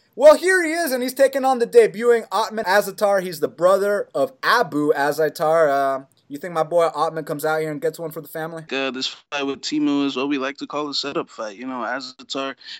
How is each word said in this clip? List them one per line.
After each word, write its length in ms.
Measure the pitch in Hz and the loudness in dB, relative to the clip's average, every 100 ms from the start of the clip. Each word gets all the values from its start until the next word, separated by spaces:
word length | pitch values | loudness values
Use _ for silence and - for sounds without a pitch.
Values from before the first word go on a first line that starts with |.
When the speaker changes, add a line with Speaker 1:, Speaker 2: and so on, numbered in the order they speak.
| _ - | _ 6
Speaker 1:
Well, 200 | 285 294 | 8 8
here 280 | 339 381 | 6 2
he 80 | 330 | 2
is, 200 | 330 330 | -2 -2
and 100 | 254 | -2
he's 100 | 247 | -2
taking 320 | 254 269 277 | 2 2 4
on 140 | 262 254 | 0 2
the 80 | 233 | 4
debuting 600 | 240 208 185 240 233 208 | 6 6 4 2 2 0
Otman 320 | 196 208 214 | -2 -2 -4
Azaitar. 560 | 208 202 196 170 208 202 | 0 2 0 0 0 0
He's 200 | 185 156 | -2 -4
the 80 | 139 | -6
brother 600 | - 175 190 202 202 - | 0 2 4 2 -2 -2
of 180 | 156 131 - | -2 -4 -2
Abu 500 | 151 226 190 143 147 | 0 2 2 0 0
Azaitar. 720 | 151 143 143 156 143 156 165 156 | 2 0 0 -2 0 0 4 4
Uh, 360 | 139 139 135 143 _ - | 2 0 -2 -8 _ -18
you 120 | 139 | -14
think 160 | 185 | -6
my 80 | 170 | -4
boy 240 | 156 170 165 | 0 2 0
Otman 380 | 147 160 160 | 0 -2 -4
comes 200 | 151 151 | -8 -4
out 160 | 156 156 | -2 -2
here 100 | 156 | -4
and 120 | 151 | -4
gets 160 | 160 160 | -6 -6
one 120 | 165 | -8
for 120 | 160 | -12
the 60 | 151 | -12
family? 360 | 160 160 165 156 | -10 -8 -10 -8
Speaker 2:
Uh, 180 | 135 135 | -6 -4
this 240 | 127 131 - _ | -6 -8 -10 _
fight 120 | 143 | -6
with 180 | 139 135 | -4 -6
Teemu 460 | - 151 147 143 139 | -6 -2 0 2 0
is 100 | 127 | -2
what 120 | 143 | -2
we 100 | 143 | -2
like 180 | 131 139 | -4 -6
to 100 | 143 | -8
call 220 | 143 147 | -6 -6
a 60 | |
setup 340 | 135 143 151 - | -6 -6 -6 -8
fight. 280 | - 110 101 | -8 -10 -10
You 100 | 127 | -10
know, 140 | 127 | -8
Azaitar 760 | 113 127 127 - 127 139 135 127 - - | -6 -6 -8 -16 -10 -8 -8 -10 -16 -12